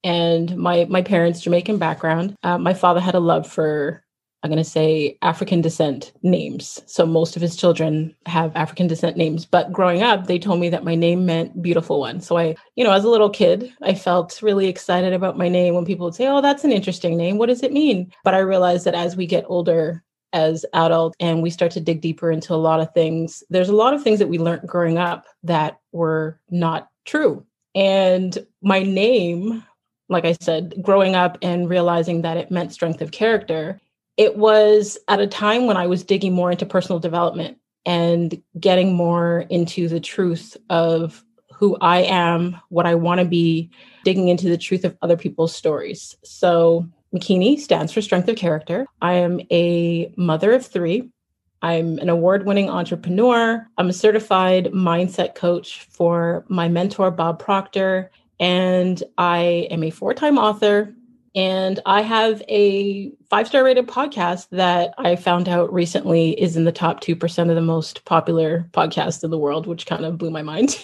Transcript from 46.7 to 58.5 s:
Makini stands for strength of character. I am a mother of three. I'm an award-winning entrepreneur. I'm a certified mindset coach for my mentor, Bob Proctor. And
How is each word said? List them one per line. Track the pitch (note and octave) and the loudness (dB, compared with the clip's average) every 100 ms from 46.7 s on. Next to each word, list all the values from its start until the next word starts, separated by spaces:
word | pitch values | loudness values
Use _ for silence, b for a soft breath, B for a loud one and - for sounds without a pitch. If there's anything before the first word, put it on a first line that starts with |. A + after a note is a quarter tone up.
| E3+ E3+ _ _ | 2 -2 _ _
Makini | F#3 - F#3 G3 D4 | -10 0 2 4 2
stands | - E3 D#3 | 2 0 0
for | - | -4
strength | G#3 F#3 F3+ | 0 0 0
of | |
character. | A3 F3 D#3 - F3 C#4 _ | -2 -2 -2 -4 -6 -6 _
I | F3 | 0
am | F3+ F3 F3 - | 2 0 -2 0
a | E3+ F3 E3+ E3+ E3+ E3 - | 0 2 0 0 -2 -4 -4
mother | F3 D#3 G3 | 0 2 2
of | B3+ B3+ | 2 0
three. | F#3+ E3+ G3+ B3 _ _ _ _ _ | -4 -2 -2 -6 _ _ _ _ _
I'm | E3 E3 E3 D#3+ | -2 -2 -2 -4
an | F3 | 0
award-winning | E3+ E3+ G3 G3 G3+ G3 | 2 2 2 2 0 0
entrepreneur. | F3+ E3+ E3+ - F3+ B3 A#3+ A3+ A3+ - - | -4 -6 -6 -4 2 2 4 2 -2 -6 -2
I'm | F3+ | -2
a | |
certified | F3+ G#3+ G#3+ G#3+ F#3+ F#3 F#3 F3+ | 2 2 2 2 2 4 2 2
mindset | F#3+ F3+ E3+ F3+ F#3 F3 - | 0 0 0 -2 -2 -4 -2
coach | F3 F3 - - - | -2 -2 -4 -20 -20
for | _ E3+ E3+ E3+ E3+ - | _ 0 2 0 -2 -4
my | F3+ E3+ | -2 0
mentor, | E3+ G3 G3+ F#3 | 0 -2 0 -2
Bob | E3+ E3 E3 | 0 -4 -4
Proctor. | - G3 G3 G3 F#3+ F#3 F#3 b b _ | -2 -2 -2 -2 0 -2 -4 b b _
And | F3+ | 0